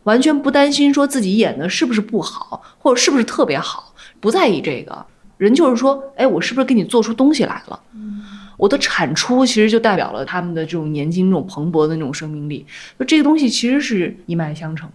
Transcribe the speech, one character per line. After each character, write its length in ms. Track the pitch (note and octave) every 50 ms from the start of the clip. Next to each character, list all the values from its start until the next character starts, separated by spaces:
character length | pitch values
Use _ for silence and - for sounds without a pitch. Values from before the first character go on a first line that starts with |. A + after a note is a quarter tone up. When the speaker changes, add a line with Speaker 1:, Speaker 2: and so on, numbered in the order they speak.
| -
Speaker 1:
完 180 | G#3 G#3+ B3
全 160 | C4 D#4 D4+ C#4
不 80 | C#4 C#4
担 220 | C#4 C#4+ C#4+ D4
心 220 | C#4+ C#4 C#4+ C#4+ C#4
说 120 | D4 C#4
自 140 | C4+ C#4 C4
己 180 | G#3 F#3 G3 A3
演 200 | A3 D#3 A#2 C3
的 100 | D3 F3+
是 180 | - - D#4+
不 80 | B3 A#3
是 60 | G#3+
不 220 | G#3 - A3 G3+
好， 400 | D#3 - - - - - - - - - _ _
或 140 | - D4
者 40 | B3
是 160 | B3 - -
不 60 | C#4+ C4
是 60 | A3+
特 200 | - - - C#4
别 140 | F3 C#3+ C3+
好， 340 | - - - - - - _ _ - - _ _
不 100 | - G#3
在 160 | - G4 F4 B3+
意 140 | F#3 C#3+
这 200 | - E3 C3+ A2+ -
个。 220 | - - - - - _ _ _ - _ -
人 160 | F#3+ G#3 B3
就 160 | C#4+ E4+ C4
是 60 | B3
说， 260 | A3+ B3+ C4+ C#4 C4+ - - -
哎， 100 | - A#3+
我 140 | C4 G3 D3+
是 140 | F3 - A#3+
不 80 | C4
是 40 | C4
给 80 | A#3 C4+
你 100 | A3 E3+
做 200 | - - A#3+ A3
出 100 | A#3 A3+
东 200 | - C4 C#4+ D#4
西 100 | C#4 F#3+
来 180 | - - - - -
了？ 120 | - - _ _ -
Speaker 2:
嗯。 300 | A3 G#3+ G#3 G#3 G#3 G#3 - - - - - -
Speaker 1:
我 120 | - - G#3
的 80 | C#4+ C#4
产 340 | - - - - F3 C3 D#3
出 320 | - - - B3 B3+ C4
其 80 | B3 -
实 160 | G#3+ G#3+ A3
就 100 | G#3+ A3+
代 160 | A3+ A3 G3
表 160 | E3 - -
了 140 | - G#2+ C3+
他 160 | - F3+ F3+
们 100 | F3 F3
的 140 | E3+ D#3+ D#3+
这 60 | D#3
种 200 | F3 E3+ D#3 D3+
年 200 | D#3 D3 C#3+ D#3
轻、 180 | E3+ F#3 F#3 F#3+
这 20 |
种 140 | F#3+ D#3+ C3+
蓬 260 | F#3+ - - D3 E3+
勃 140 | E3 D#3 D3+
的 100 | D#3 E3
那 60 | D#3+
种 100 | D#3 B2+
生 160 | D3 - D#3+ D3+
命 220 | D3+ D3+ D3 D3
力。 160 | D3 B2 - - - - - - - -
就 80 | C4
这 100 | B3+ D#4+
个 80 | D#4 C#4+
东 140 | C#4+ D#4 D#4+
西 100 | C#4+ A#3+
其 220 | - - - A#3+
实 100 | B3+ -
是 380 | - - A#3 F#3+ F3 - - - -
一 80 | - F3
脉 220 | E3+ D#3+ D3+ D3+
相 200 | D#3+ E3+ D#3 D#3+
承 140 | D#3 E3 D3+ -